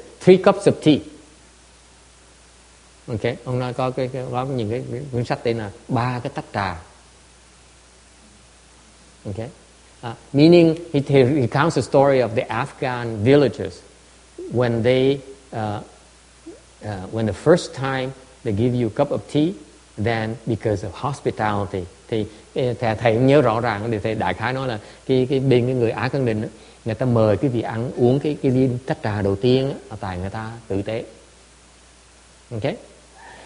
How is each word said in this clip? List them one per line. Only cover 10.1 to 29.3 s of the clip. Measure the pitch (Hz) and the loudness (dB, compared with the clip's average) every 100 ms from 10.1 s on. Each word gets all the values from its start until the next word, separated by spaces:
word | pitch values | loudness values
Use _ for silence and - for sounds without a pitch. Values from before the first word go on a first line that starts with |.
| 117 - | -14 -4
meaning | 139 160 175 165 160 - | 6 8 8 6 2 -2
he, | 143 139 | -4 2
he | 139 | 4
recounts | 123 151 117 135 160 | 4 2 0 2 2
the | 139 | 0
story | 117 139 139 135 | 2 4 4 4
of | 113 | 2
the | 110 - | -2 -4
Afghan | 113 143 - 135 123 117 110 | -6 -6 -6 -6 -4 -6 0
villagers | 113 143 127 - 90 - - - - - - - 370 | 6 6 6 0 -8 -10 -20 -20 -20 -20 -20 -16 -4
when | 123 123 117 | 0 0 2
they, | 117 131 135 139 - - - | 2 4 2 0 -6 -20 -12
uh, | 117 107 101 - - - - _ _ 330 381 - - | -6 -6 -6 -12 -20 -20 -20 _ _ -20 -20 -20 -14
uh, | 110 95 95 | -10 -10 -8
when | 113 110 | -4 -4
the | 95 | 0
first | 151 170 - | 2 2 0
time | - 135 131 131 135 - - | -8 -6 -4 -6 -10 -20 -10
they | 120 | -4
give | 101 123 123 | 0 0 0
you | 113 | -2
a | |
cup | - 143 | -2 -2
of | 123 - | -4 -4
tea, | 147 156 202 - - - - | -2 -2 -4 -16 -20 -18 -6
then | 107 113 110 113 | -4 -2 -4 -6
because | - 113 135 127 | -6 -4 -2 -4
of | 104 | -6
hospitality. | - 135 143 131 - 107 104 98 95 87 - - | -8 -8 -6 -6 -2 -2 -2 -4 -6 -10 -16 -6
Thì, | 110 104 - - | -4 -4 -10 -10
eh, | - 123 120 | -4 -4 -2
thầy, | 117 | -2
thầy | 107 120 | 0 2
cũng | 110 131 | 4 6
nhớ | 147 | 6
rõ | 123 110 | 4 2
ràng, | 120 101 113 | -2 -4 -4
thì | 107 | -4
thầy | 113 | -2
đại | 104 92 | -2 -4
khái | 92 113 | -2 -4
nói | 131 131 | -4 -6
là | 107 - - - | -8 -12 -12 -2
cái, | 131 127 | 0 0
cái | 135 | 0
bên | 135 123 | 4 4
cái | 120 | 2
người | 131 113 | 0 0
Á | 110 123 | 0 -2
Cân | 139 | 0
Đình | 123 107 | 0 -2
á, | 110 - - - | -6 -10 -20 -10
người | 117 | -6
ta | 107 | -2
mời | 127 117 110 101 | 2 4 4 4
cái | 143 | 0
vị | 117 | -2
ăn | - 113 127 - | -4 -6 -6 2
uống | 123 139 | 2 4
cái, | 151 147 | 0 -2
cái | 143 | 0
ly | 127 131 120 | 2 2 -2
tách | - 156 | -6 -4
trà | 113 104 | -4 -2
đầu | 98 | 0